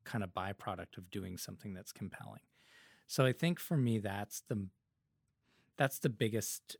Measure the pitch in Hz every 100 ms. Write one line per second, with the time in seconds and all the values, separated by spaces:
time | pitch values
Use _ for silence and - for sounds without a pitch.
0 | - 113 92 92 95 98 - 92 85 -
1 | 90 101 95 92 - 95 104 92 - -
2 | 98 - - - - _ _ - - -
3 | - - 131 - 170 175 - 156 120 113
4 | 101 101 104 - - 107 95 - _ _
5 | _ _ _ _ _ _ _ - 135 -
6 | 139 107 113 110 - - - -